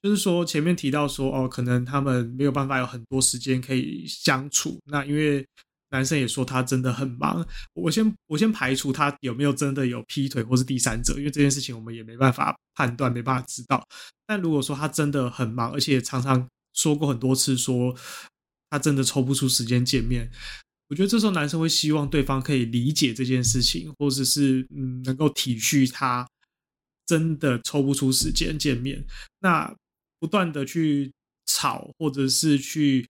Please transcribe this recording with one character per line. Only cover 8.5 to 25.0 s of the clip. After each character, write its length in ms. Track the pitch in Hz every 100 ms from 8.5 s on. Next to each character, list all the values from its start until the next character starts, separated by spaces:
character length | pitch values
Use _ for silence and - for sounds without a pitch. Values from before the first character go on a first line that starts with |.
排 220 | 220 131
除 180 | 131 139
他 240 | 135 143 143
有 100 | 131
没 120 | 117
有 60 | 143
真 220 | 135 143
的 140 | 139 127
有 160 | 120
劈 260 | 113 - 135
腿 140 | 131
或 120 | 113
是 80 | 127
第 160 | 127 131
三 240 | 123 110
者， 120 | -
因 100 | 139
为 60 | 143
这 100 | 147
件 100 | 143
事 80 | 139
情 160 | 131
我 60 | 117
们 140 | 110
也 80 | 117
没 160 | 110 117
办 120 | 131
法 240 | 123 143 143 _
判 200 | - 127
断， 160 | 120 131
没 120 | 120
办 180 | 120 127
法 60 | 123
知 160 | - 120
道。 160 | 131 - - - _ -
但 120 | 208
如 120 | 170
果 100 | 147
说 160 | 131 139
他 100 | 147
真 240 | - 147
的 200 | 143 123
很 180 | - 120
忙， 240 | 120 117
而 80 | 139
且 220 | 143 131
常 180 | 123 131
常 260 | 131 131 127 _ _
说 200 | - 160
过 140 | 147 151
很 100 | 117
多 160 | 127
次 220 | 131 - 131
说 400 | - 123 123 123 - - - _ _ _ _
他 100 | 147
真 160 | 151
的 80 | 139
抽 200 | 127 139
不 100 | 131
出 160 | 135 131
时 160 | -
间 180 | 117 123
见 220 | 127 135
面， 240 | 113 123 117 - - - _ _ _
我 40 |
觉 80 | 143
得 60 | 202
这 100 | 226
时 60 |
候 80 | 214
男 160 | 180 147
生 100 | 160
会 80 | 160
希 260 | - 151
望 140 | 151 143
对 160 | 151
方 200 | 135 135
可 120 | 127
以 120 | 135 117
理 260 | 120 123
解 220 | - 131
这 100 | 113
件 180 | 127 127
事 200 | 123 117
情， 280 | 123 170 160 139
或 120 | 143
者 120 | 135
是， 440 | 131 147 139 131 131 143
嗯， 260 | 131 127